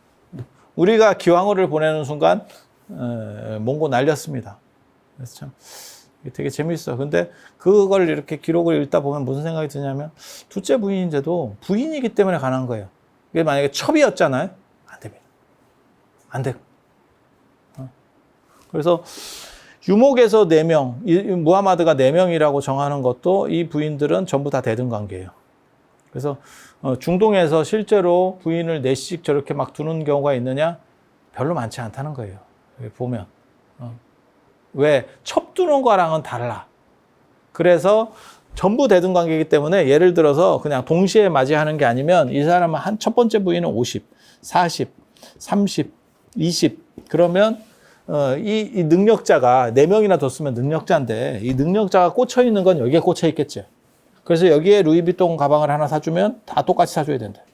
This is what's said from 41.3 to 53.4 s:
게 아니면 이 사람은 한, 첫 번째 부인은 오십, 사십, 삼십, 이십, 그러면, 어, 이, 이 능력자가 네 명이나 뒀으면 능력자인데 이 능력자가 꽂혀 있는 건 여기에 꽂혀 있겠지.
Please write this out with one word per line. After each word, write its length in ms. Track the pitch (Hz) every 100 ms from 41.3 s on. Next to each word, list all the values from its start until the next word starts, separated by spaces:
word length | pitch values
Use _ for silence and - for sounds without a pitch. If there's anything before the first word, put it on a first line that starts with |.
| 147 131 151 151 156
게 80 | 131
아니면 440 | 120 147 180 127
이 140 | 135
사람은 360 | 151 175 170 151
한, 200 | 180 214
첫 160 | 233 233
번째 280 | 233 220
부인은 240 | 185 170 170
오십, 360 | 113 120 113 - _ _ _
사십, 520 | - 175 175 - - _ _ _ - -
삼십, 580 | - 202 202 - 147 _ _ _ _ -
이십, 500 | 160 170 156 - _ - -
그러면, 500 | 160 175 180 214 226 - _ _ _ -
어, 300 | 151 139 139
이, 220 | 208 220
이 220 | 208 214
능력자가 880 | 156 175 208 220 - 160 123 127 120
네 140 | 123 156
명이나 300 | 214 208 170
뒀으면 360 | 135 - 147
능력자인데 840 | 120 135 156 160 165 117 110 139 117
이 140 | 117 131
능력자가 580 | 151 202 196 190 175
꽂혀 300 | 202 247 254
있는 200 | 247 208
건 140 | 185 170
여기에 220 | 123 160
꽂혀 280 | 165 160 165
있겠지. 380 | -